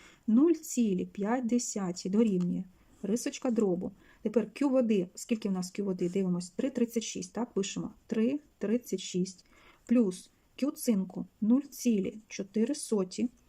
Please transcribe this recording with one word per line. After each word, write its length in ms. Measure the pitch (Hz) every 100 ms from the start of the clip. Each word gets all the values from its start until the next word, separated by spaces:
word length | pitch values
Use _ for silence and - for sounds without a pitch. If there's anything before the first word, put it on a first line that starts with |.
| - - -
нуль 260 | 220 330
цілі 540 | 320 - - 226 185 185
п'ять 400 | - 202 254 233
десяті 640 | 240 - 214 185 175 190
дорівнює 540 | 202 226 185 180 180 185 - _ -
рисочка 480 | 202 233 285 - 262
дробу. 420 | 226 202 175 - - - -
Тепер 220 | 214 220
Q 260 | 220 - 277
води, 380 | 262 233 214 180
скільки 340 | - - 226 208
в 40 |
нас 200 | 190 180
Q 100 | -
води? 260 | 202 185 175
Дивимось, 420 | 196 190 175 180
три 200 | - 277
тридцять 320 | - 233 233
шість, 300 | 220 190 180
так, 200 | - 240
пишемо. 380 | - 196 - 165 - -
Три 340 | 220 226 294 - _
тридцять 420 | 202 240 - 185
шість 440 | - 180 185 - _ _ - _ -
плюс 440 | 240 208 180 - _ _ -
Q 100 | 269
цинку 540 | 302 - 196 185 - 180 _
нуль 200 | 214 254
цілі 580 | 285 - 247 214 190 - -
чотири 460 | - 196 214 233
соті, 560 | 294 - 214 185 - 233 -